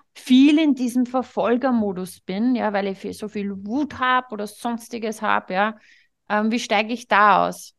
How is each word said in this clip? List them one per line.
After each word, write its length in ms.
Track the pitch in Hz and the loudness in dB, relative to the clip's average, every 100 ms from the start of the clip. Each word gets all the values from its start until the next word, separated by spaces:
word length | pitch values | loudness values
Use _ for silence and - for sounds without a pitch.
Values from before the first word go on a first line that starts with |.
| _ | _
viel 460 | - - 254 285 302 | -16 2 6 6 6
in 160 | 311 262 | 2 0
diesem 300 | 247 247 240 | -2 -2 0
Verfolgermodus 1120 | 262 - - 196 240 254 233 208 180 185 - | -2 -4 -2 0 0 0 0 -2 -4 -8 -12
bin, 360 | - 190 240 240 | -8 -2 0 0
ja, 160 | 208 | 0
weil 160 | 202 196 | -2 -4
ich 120 | 190 | -6
viel, 140 | 202 | -10
so 160 | 185 214 | -10 -10
viel 220 | 214 202 196 202 | -8 -8 -8 -6
Wut 340 | 262 294 - | -6 -6 -4
hab 320 | 254 254 254 | 0 0 -2
oder 160 | 208 208 | -8 -10
sonstiges 760 | - 240 233 - 233 220 214 | -8 -8 -8 -8 -8 -8 -4
hab, 280 | 208 202 - | 0 0 0
ja? 280 | 190 214 220 _ _ _ _ - | -2 -2 -4 _ _ _ _ -4
Ähm, 240 | 208 220 | -2 0
wie 80 | 233 | -2
steige 340 | - 208 220 | 0 -2 -2
ich 140 | 240 - | -6 0
da 400 | 202 208 175 175 | 4 6 4 2
aus? 260 | 175 - | -4 -16